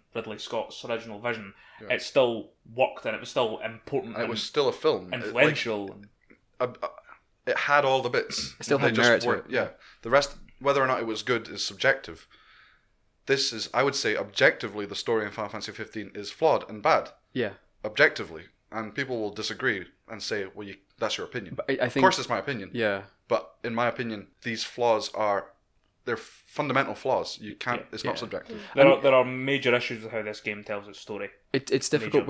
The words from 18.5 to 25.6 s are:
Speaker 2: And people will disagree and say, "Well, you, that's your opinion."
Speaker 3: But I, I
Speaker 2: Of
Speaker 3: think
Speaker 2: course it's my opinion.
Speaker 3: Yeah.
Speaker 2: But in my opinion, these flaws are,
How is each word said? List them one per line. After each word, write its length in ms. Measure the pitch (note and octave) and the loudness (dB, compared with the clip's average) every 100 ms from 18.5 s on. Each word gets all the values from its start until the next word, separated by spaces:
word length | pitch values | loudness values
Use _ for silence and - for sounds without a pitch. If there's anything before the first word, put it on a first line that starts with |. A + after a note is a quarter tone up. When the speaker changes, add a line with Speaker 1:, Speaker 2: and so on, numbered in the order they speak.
| _ _ | _ _
Speaker 2:
And 240 | A2 G#2+ B2 | -10 -8 -6
people 240 | C3 A#2+ | -4 -4
will 120 | G#2 | -4
disagree 520 | G2+ G#2 G2+ B2+ G2 F2 _ - | -4 -8 -2 -2 -2 -6 _ -16
and 140 | A2 | -12
say, 240 | - G#2+ F#2+ | -6 -4 -6
"Well, 140 | G2 G2+ | -10 -14
you, 100 | F#2 _ - | -14 _ -4
that's 200 | A2 - | -4 -2
your 100 | F2 | -6
opinion." 280 | B2 F#2 - | -8 -10 -8
Speaker 3:
But 100 | - | -4
I, 40 | |
I 120 | C#3 B2 | -2 0
Speaker 2:
Of 60 | |
Speaker 3:
think 100 | C#3 | 6
Speaker 2:
course 140 | F#3 F3+ | 6 6
it's 100 | B2 | 0
my 80 | A2 | -2
opinion. 320 | A#2 B2 F#2 | -2 -6 -6
Speaker 3:
Yeah. 300 | A#2+ A2 G2 G2 _ - | 0 0 0 -4 _ -2
Speaker 2:
But 280 | A2+ - _ | -2 -4 _
in 120 | A#2+ A2+ | -6 -2
my 120 | A#2+ | 0
opinion, 400 | A2+ A#2+ G#2+ F#2 _ | -2 -6 -8 -12 _
these 200 | A#2+ A2+ | -8 -6
flaws 500 | - - A#2+ G#2+ - | -8 0 2 2 0
are, 380 | - G#2+ G2 - _ | -2 0 0 -2 _